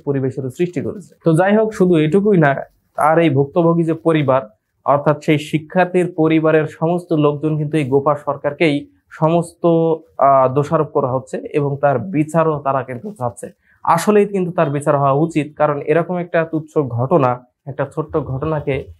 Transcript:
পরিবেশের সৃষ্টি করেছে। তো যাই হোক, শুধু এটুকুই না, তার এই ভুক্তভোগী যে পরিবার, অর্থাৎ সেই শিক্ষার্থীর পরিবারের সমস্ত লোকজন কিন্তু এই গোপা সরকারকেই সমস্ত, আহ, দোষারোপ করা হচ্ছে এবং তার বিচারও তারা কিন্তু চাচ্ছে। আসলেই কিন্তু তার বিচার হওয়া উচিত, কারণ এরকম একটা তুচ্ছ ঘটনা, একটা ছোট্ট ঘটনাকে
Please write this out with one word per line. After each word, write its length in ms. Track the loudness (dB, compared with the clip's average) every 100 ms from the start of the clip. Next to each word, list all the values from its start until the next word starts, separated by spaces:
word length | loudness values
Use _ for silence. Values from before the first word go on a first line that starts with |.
| -4
পরিবেশের 440 | -2 -4 -4 -8
সৃষ্টি 320 | -4 -4 -4
করেছে। 340 | -8 -8 -14 _ 0
তো 100 | 2
যাই 220 | 4 4
হোক, 160 | 2
শুধু 240 | 2 2 4
এটুকুই 400 | 2 2 2 4
না, 180 | 4 2 -6 _ _ -2
তার 240 | 2 4
এই 100 | 4
ভুক্তভোগী 540 | 2 0 2 2 2
যে 100 | 0
পরিবার, 480 | -2 0 0 2 0 -2 _ _ _ 0
অর্থাৎ 380 | 0 2 0
সেই 140 | 0 -2
শিক্ষার্থীর 760 | -2 -6 -4 -2 0 0 -2 0
পরিবারের 520 | 2 2 2 2 0
সমস্ত 460 | -2 -2 -2 -2
লোকজন 440 | 0 2 0 -2 -4
কিন্তু 200 | -2 -2
এই 60 |
গোপা 320 | 0 0 2 -2 -4
সরকারকেই 640 | -6 -6 -2 0 0 -4 _ _
সমস্ত, 560 | -2 0 0 -2 -2 0 2 2 -2 -6 0
আহ, 360 | 4 4 4
দোষারোপ 340 | 0 0 -2 -2
করা 240 | -2 -2
হচ্ছে 260 | -2 -6 -10
এবং 400 | -6 -4 -4 0
তার 180 | 0 0
বিচারও 600 | -2 -4 -2 0 0 -2
তারা 240 | -2 -4
কিন্তু 280 | -4 -10 -12
চাচ্ছে। 360 | -8 -8 -8 -14 -18 _ _
আসলেই 420 | 0 0 4 2 2
কিন্তু 260 | 0 -4
তার 180 | 0 -2
বিচার 280 | 0 0 2
হওয়া 140 | 2
উচিত, 420 | 2 0 -2 -4 -2
কারণ 260 | -2 0
এরকম 360 | 0 0 -2 -4
একটা 280 | -4 -4 -2
তুচ্ছ 320 | -4 -4 -4
ঘটনা, 680 | -2 -2 0 2 2 0 -8 _ -12
একটা 200 | -8 -8 -8
ছোট্ট 220 | -6 -6
ঘটনাকে 680 | -6 -6 -4 -4 -4 -6 -8 -16